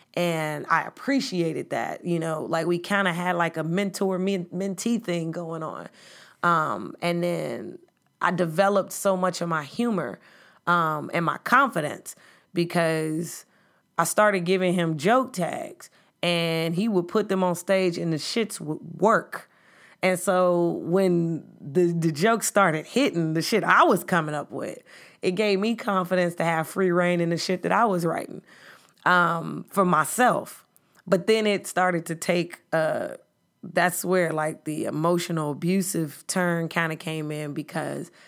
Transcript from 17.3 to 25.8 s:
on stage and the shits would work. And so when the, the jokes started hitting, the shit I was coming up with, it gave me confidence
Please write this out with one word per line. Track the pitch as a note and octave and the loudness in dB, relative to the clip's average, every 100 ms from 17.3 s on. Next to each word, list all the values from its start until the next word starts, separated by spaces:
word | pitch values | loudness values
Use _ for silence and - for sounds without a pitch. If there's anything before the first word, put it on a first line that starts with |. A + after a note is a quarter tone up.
| F#3+ | 2
on | F#3 | 2
stage | E3+ - F#3+ F#3 E3+ | 0 0 2 2 0
and | E3+ | -2
the | D#3+ | -2
shits | - A#3+ A3 - | -2 -2 -2 -4
would | D3+ D#3 - F3 | -8 -8 -10 2
work. | G#3 G3+ - - - _ _ - - _ | 4 4 0 -10 -14 _ _ -20 -20 _
And | F#3 F3+ | 0 0
so | G3+ F#3 F3+ F3 E3+ F#2 | 2 4 4 4 2 0
when | F#2+ F#3 F#3+ F3 E3+ E3 - - | 0 4 4 4 2 -2 -8 -16
the, | - C#3+ F3 | -2 2 2
the | E3+ E3 | 2 0
jokes | C#3+ G#3 A3+ - | 2 2 2 0
started | G#3 F#3+ D#3 - | 2 2 2 -2
hitting, | - C#4+ E3+ D#3+ | 0 2 2 0
the | D#3+ | 0
shit | D#3+ G#3+ | 0 2
I | E3 G3 | 4 6
was | E4+ G3+ | 6 4
coming | - E3+ D#3 | 2 0 0
up | D3+ - | -4 -8
with, | - - - - - - _ | -8 -10 -10 -16 -20 -20 _
it | F#3 | -2
gave | F#3 G#3+ F#3+ | 0 2 2
me | G#3+ | 0
confidence | A3+ | -2